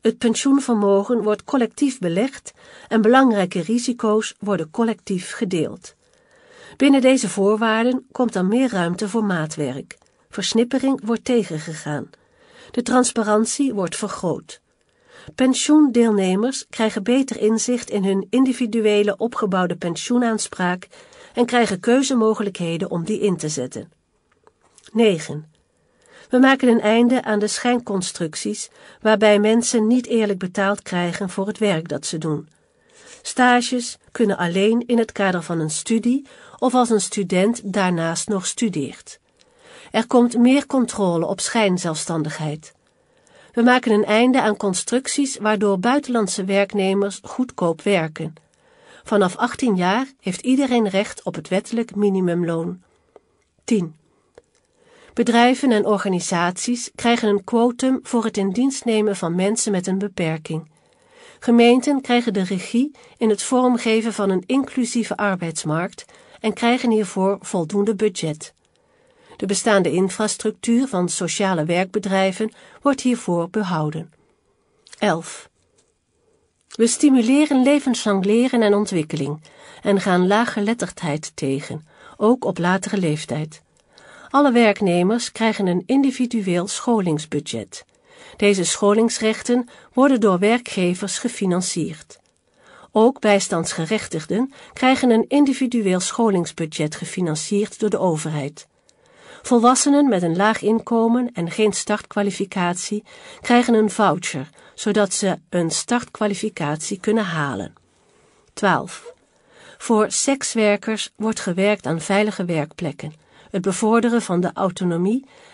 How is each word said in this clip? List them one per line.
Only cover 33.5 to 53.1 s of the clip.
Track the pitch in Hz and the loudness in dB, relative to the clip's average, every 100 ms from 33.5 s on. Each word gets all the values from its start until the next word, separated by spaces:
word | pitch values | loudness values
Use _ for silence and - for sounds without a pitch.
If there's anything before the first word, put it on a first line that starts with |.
| 247 240 254 240 - _ | 4 2 -4 -6 -14 _
kunnen | - 233 - | -2 0 2
alleen | 175 175 208 226 240 | -2 0 2 2 0
in | 240 | 0
het | 226 | 0
kader | - 196 180 | 0 0 0
van | 160 165 | -2 -4
een | 156 | -2
studie | 156 - 226 240 269 - - - - | -6 -2 0 2 -2 -4 -20 -20 -4
of | 254 | 0
als | 247 240 | 2 2
een | 220 | 2
student | 196 - 190 185 196 233 202 | 0 -4 -2 2 2 0 -4
daarnaast | 202 185 175 165 170 - | -2 0 0 -2 -4 -4
nog | 202 180 | -4 -4
studeert. | - 226 180 135 - - - _ _ _ _ - - - | -4 -4 -2 -8 -10 -20 -20 _ _ _ _ -20 -20 -4
Er | - 226 | -2 2
komt | 254 240 240 | 4 4 4
meer | 240 277 277 | 4 4 2
controle | 269 240 - 196 170 165 | -2 -2 0 0 0 -2
op | 190 | -4
schijnzelfstandigheid. | - 233 208 180 175 156 - 165 151 151 156 151 - _ _ _ _ _ _ _ - | -4 0 2 0 -2 -6 -4 -4 -4 -6 -8 -8 -14 _ _ _ _ _ _ _ -10
We | - | 2
maken | 233 254 254 | 4 4 2
een | 214 | 0
einde | 208 214 247 262 | 2 4 4 2
aan | 214 208 | 0 -2
constructies | 202 180 - 240 262 - 277 - | -2 -4 -2 -4 -2 -4 -4 -2
waardoor | 214 214 202 196 | -2 0 0 0
buitenlandse | 214 277 285 240 202 - | 2 0 0 -2 -2 -4
werknemers | 190 196 196 202 190 196 202 190 | -2 0 0 0 0 0 -2 -6
goedkoop | - - 254 - 175 160 | -14 -6 -6 -2 -2 -2
werken. | - 196 160 156 160 156 _ _ _ _ _ - | 0 0 -2 -6 -12 -12 _ _ _ _ _ -20
Vanaf | - 208 185 180 | -2 2 2 0
achttien | 240 - 254 190 | -4 0 0 2
jaar | 180 208 269 _ | 2 0 -2 _
heeft | - 180 | -8 -6
iedereen | 247 262 277 240 214 | 0 0 2 2 2
recht | 190 214 - | 0 -4 -6
op | - | -8
het | 170 156 | -8 -4
wettelijk | 185 - 233 233 | -4 -2 -6 -4
minimumloon. | 202 208 190 180 170 170 165 165 180 _ _ _ | 0 0 2 0 0 -2 -2 -4 -10 _ _ _